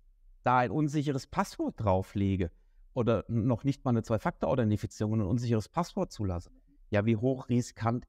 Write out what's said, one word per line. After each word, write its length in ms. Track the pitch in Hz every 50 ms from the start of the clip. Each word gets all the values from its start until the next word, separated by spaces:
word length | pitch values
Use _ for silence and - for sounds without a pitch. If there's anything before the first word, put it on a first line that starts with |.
| _ - _ _ - - - - -
da 140 | 123 123 127
ein 120 | 123 107
unsicheres 560 | 95 156 151 147 139 156 135 151 131 131 -
Passwort 480 | - - 175 202 - - - 330 262 -
drauflege 760 | - 107 104 92 95 95 - - 104 98 98 98 95 90 82 - - _ _ _ - - - -
oder 340 | 131 113 117 113 92 - -
n-, 180 | 113 117 98
noch 180 | 131 120 107 -
nicht 200 | 139 135 - -
mal 60 | 131
eine 120 | 120 113 110
Zwei-Faktor-Authentifizierung, 1200 | - 113 107 - 175 - - - 165 151 131 117 107 107 101 - - - - 107 107 110 110
ein 60 | 104
unsicheres 420 | 85 117 117 123 117 117 107 107 -
Passwort 420 | - 165 175 - - 202 180 -
zulasse, 400 | - - 104 95 90 85 - - - - _ _ _ _ - -
ja, 160 | 104 101 101
wie 120 | 113 113
hoch 340 | 104 117 131 135 - - -
riskant 560 | 123 120 120 - - - 113 113 117 123 -